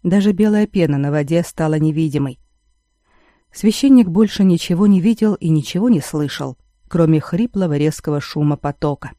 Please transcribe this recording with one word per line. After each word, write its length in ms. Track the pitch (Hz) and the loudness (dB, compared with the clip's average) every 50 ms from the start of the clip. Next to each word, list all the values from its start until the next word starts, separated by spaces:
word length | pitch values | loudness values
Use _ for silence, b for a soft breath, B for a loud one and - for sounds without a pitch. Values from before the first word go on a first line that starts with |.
Даже 300 | - 180 185 202 196 208 | -2 0 0 2 2 0
белая 340 | 202 175 214 214 208 208 214 | 2 2 0 2 2 0 0
пена 300 | 208 - 196 170 151 143 | 0 0 -2 0 0 0
на 140 | 139 139 143 | 0 -2 -2
воде 320 | 147 151 147 139 165 170 | -2 -2 -2 0 -2 -2
стала 360 | 170 - - - 160 156 156 156 | -2 -4 -6 -4 -2 -2 0 0
невидимой. 600 | 151 156 151 156 160 156 135 147 143 135 127 _ _ _ _ _ _ _ _ _ _ _ _ _ _ _ _ _ _ _ _ _ _ _ | 0 0 0 -2 -2 -2 -2 -4 -4 -4 -8 _ _ _ _ _ _ _ _ _ _ _ _ _ _ _ _ _ _ _ _ _ _ _
Священник 560 | _ - - 214 208 - - 277 269 247 226 180 | _ -2 -2 0 0 2 4 6 6 6 6 4
больше 340 | 160 196 220 202 - - | 2 2 0 0 2 0
ничего 440 | 196 190 175 170 - - 180 170 208 | 2 2 2 0 0 -4 0 2 4
не 160 | 208 202 185 | 4 4 4
видел 320 | 165 220 233 - 220 214 202 | 4 0 0 2 0 -2 -2
и 160 | - - 165 | -2 -2 0
ничего 400 | 160 156 143 - - 175 208 254 | 0 0 0 -2 -4 -2 0 2
не 100 | 233 156 | 0 0
слышал, 560 | 139 - - 151 147 143 - - 139 135 131 _ _ _ _ _ _ _ | 0 -4 -6 -4 -4 -4 -6 -8 -10 -10 -10 _ _ _ _ _ _ _
кроме 320 | - 170 165 156 160 151 | 0 0 2 4 2 0
хриплого 560 | - - - 175 233 240 _ 196 190 165 147 | 0 -2 -4 -4 -4 -4 _ -4 -2 -2 0
резкого 460 | 143 147 156 151 - - 160 147 147 | 0 0 -2 -2 -4 -6 -4 -4 -4
шума 340 | - - - 151 151 147 147 | -6 -6 -4 -2 0 0 -2
потока. 540 | 139 - 147 139 _ - 147 143 - - 135 - | -2 -4 -8 -6 _ -4 -4 -4 -6 -12 -18 -20